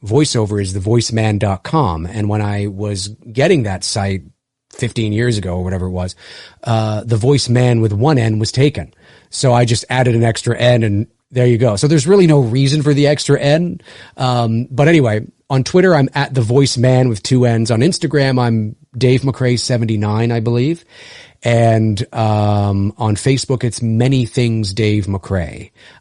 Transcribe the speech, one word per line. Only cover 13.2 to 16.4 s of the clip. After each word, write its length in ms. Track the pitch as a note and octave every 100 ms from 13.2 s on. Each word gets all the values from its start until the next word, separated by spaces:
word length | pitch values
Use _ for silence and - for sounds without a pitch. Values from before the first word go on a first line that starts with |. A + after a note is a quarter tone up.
| - C#3
N. 400 | C#3 D#3+ F3 - - - - -
Um, 520 | C3 B2 A#2 A2+ B2
but 160 | C3 D3
anyway, 400 | E3 A#2+ G#2+ - _ -
on 140 | C3+
Twitter, 300 | B2 F3+ F#3
I'm 140 | D#3 C3
at 200 | C#3 C#3+
The 80 | C3